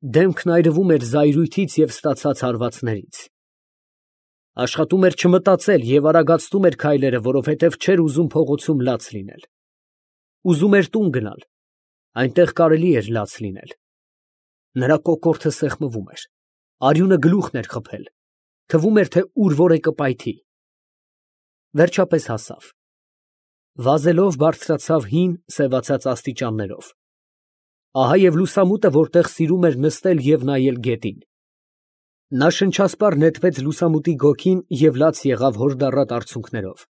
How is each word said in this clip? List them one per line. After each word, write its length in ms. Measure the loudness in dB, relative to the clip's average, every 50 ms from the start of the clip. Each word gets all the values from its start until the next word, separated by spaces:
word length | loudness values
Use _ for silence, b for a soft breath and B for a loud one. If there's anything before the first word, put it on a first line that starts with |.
| -12
դեմքն 500 | 0 2 2 4 4 2 -2 -2 0 2
այրվում 380 | 4 4 2 2 2 2 2 2
էր 120 | 2 0
զայրույթից 680 | -2 0 2 2 2 2 2 0 -2 -2 -4 -4 -4 0
և 160 | 0 0 0
ստացած 520 | 0 -6 -4 -4 -4 -4 -4 -4 -4 -4 -4
հարվածներից։ 800 | -4 -4 -4 -4 -6 -6 -6 -6 -6 -6 -6 -8 -14 -18 -20 -20 -20 _ _ _ _ _ _ _ _ _ _ _ _ _ _ _ _ _ _ _ _ _ _ _ _ _
Աշխատում 500 | -6 -6 -6 -2 -2 -2 0 2 4 4
էր 80 | 2 2
չմտածել 720 | 2 2 4 4 4 4 4 2 2 2 2 2 2 2
և 220 | 2 2 2 4
արագացնում 600 | 4 4 4 4 4 2 0 0 -2 -2 2 2
էր 100 | 2 2 2
քայլերը, 420 | -2 0 0 2 0 0 -2 -2
որովհետև 580 | -2 -2 -2 -2 0 -2 -2 0 0 0 0 0
չէր 240 | -2 0 2 2 2
ուզում 260 | 0 0 0 -2 0
փողոցում 520 | 0 -2 0 0 -2 -6 -2 -2 -2 -2 0
լաց 220 | -2 -2 -4 -6
լինել։ 360 | -10 -12 -12 -12 -12 -18 -20 -20 _ _ _ _ _ _ _ _ _ _ _ _ _ _ _ _ _ _ _ _
Ուզում 300 | 0 0 2 2 2 4
էր 140 | 2 2 0
տուն 200 | -2 -2 -2 0
գնալ, 320 | -2 -2 -6 -6 -12 -14 -20 _ _ _ _ _ _ _ _ _ _ _ _ _ _
այնտեղ 360 | -4 -4 -2 2 2 2 2 2
կարելի 380 | 2 2 4 4 2 2 2 2
էր 180 | 0 0 -2
լաց 240 | -4 -4 -6 -6 -10
լինել։ 380 | -12 -12 -12 -12 -12 -18 -20 -20 _ _ _ _ _ _ _ _ _ _ _ _ _ _ _ _ _ _ _ _
Նրա 220 | -4 0 2 0 0
կոկորդը 540 | 2 -2 -2 0 0 -2 -2 0 -2 -6 -4
սեղմվում 560 | -2 -6 -6 -4 -4 -8 -6 -6 -8 -10 -12
էր, 140 | -16 -20 -20 _ _ _ _ _ _ _ _ _ _ _ 0
արյունը 360 | 2 2 4 4 4 2 4
գլուխն 400 | 4 2 2 2 -2 -4 -6 -10
էր 120 | -10 -8
խփել, 340 | -10 -12 -12 -12 -16 -16 -16 -18 _ _ _ _ _ _ _ _ _ _ _ _
թվում 280 | -2 0 2 2 2 2
էր, 100 | 0 2
թե 140 | 0 -2 -2 -2 _
ուր 200 | 0 0 0 2
որ 200 | 2 4 4 2
է 60 | 2
կպայթի։ 540 | 0 -4 -4 -2 -4 -4 -4 -4 -6 -10 -10 -10 _ _ _ _ _ _ _ _ _ _ _ _ _ _ _ _ _ _ _ _ _ _ _ _ _ _ _
Վերջապես 500 | 2 2 2 4 0 0 0 0 -2 -2
հասավ։ 440 | -4 -8 -8 -8 -12 -20 -20 -20 -20 _ _ _ _ _ _ _ _ _ _ _ _ _ _ _ _ _ _ _ _ _ -6
Վազելով 600 | 0 0 0 2 2 2 2 2 2 0 0 0
բարձրացավ 640 | 0 0 0 -2 -4 -4 -4 -4 -2 -2 -2 -2 -2
հին, 300 | 0 0 0 0 0 -2 -4 _
սևացած 600 | _ -6 -4 -2 -2 0 -2 -2 -2 -4 -4 -2
աստիճաններով։ 880 | -4 -6 -6 -6 -10 -8 -6 -6 -6 -4 -4 -6 -8 -10 -14 -18 -20 _ _ _ _ _ _ _ _ _ _ _ _ _ _ _ _ _ _ _ _ _
Ահա 220 | 0 2 4 4 4
և 180 | 4 4 4
լուսամուտը, 520 | 2 -2 0 0 0 2 2 0 2 0 2
որտեղ 380 | 2 2 0 2 2 0 0 0
սիրում 360 | 0 -2 0 0 0 2 2
էր 120 | 0 0 2
նստել 400 | 0 -2 -2 -2 -2 0 0 0
և 220 | 2 2 2 2 0
նայել 320 | -2 -2 0 0 0 -2
գետին։ 440 | -2 -4 -4 -6 -4 -6 -10 -10 -10 _ _ _ _ _ _ _ _ _ _ _ _ _ _ _ _ _ _ _ _ _ _ -4
Նա 160 | 0 0 0
շնչասպառ 680 | 2 2 -2 -2 0 0 0 -2 0 0 0 0 2
նետվեց 420 | 4 2 2 0 2 -2 -2 -2 -2
լուսամուտի 560 | -6 -6 -4 -2 0 0 0 0 0 -2 -4
գոգին 440 | 2 2 2 0 2 0 0 0 0 -2 _ -2
և 260 | 2 2 2 2 2
լաց 220 | 0 0 0 0 -2
եղավ 320 | -4 -2 0 0 -2 -2
հորդառատ 560 | 0 -2 -4 -2 -2 -4 -2 0 -2 -2 -2 -4
արցունքներով։ 720 | -8 -8 -8 -12 -14 -14 -10 -10 -8 -8 -10 -12 -16 -20 _ _